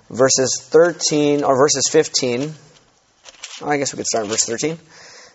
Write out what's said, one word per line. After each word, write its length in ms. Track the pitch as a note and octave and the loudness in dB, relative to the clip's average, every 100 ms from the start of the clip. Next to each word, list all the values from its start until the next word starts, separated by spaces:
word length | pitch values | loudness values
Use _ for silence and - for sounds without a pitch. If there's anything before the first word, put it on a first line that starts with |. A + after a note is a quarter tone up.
| - | -8
verses 500 | G#2 C3 - B2+ - | 0 2 2 0 -4
thirteen, 840 | - D#3 F3 E3 - D3+ D3 C#3+ | 0 4 4 2 -2 0 2 2
or 120 | C#3 C3 | 2 4
verses 280 | C#3+ C3+ A#2+ | 2 2 0
fifteen. 640 | E3 D3 - B2+ A#2+ D3+ D#3 - _ _ _ _ _ - - - - | 2 2 0 -2 -2 -6 -10 -20 _ _ _ _ _ -20 -20 -20 -12
Oh, 80 | - | -4
I 80 | D3 | -4
guess 160 | C3 | -4
we 40 | - | -6
could 100 | G#2+ | -4
start 180 | A#2 G#2 | -4 -2
in 60 | |
verse 140 | A2 - | -4 -4
thirteen. 340 | A2+ D3+ E3 _ - - - - | -4 -6 -6 _ -20 -20 -20 -20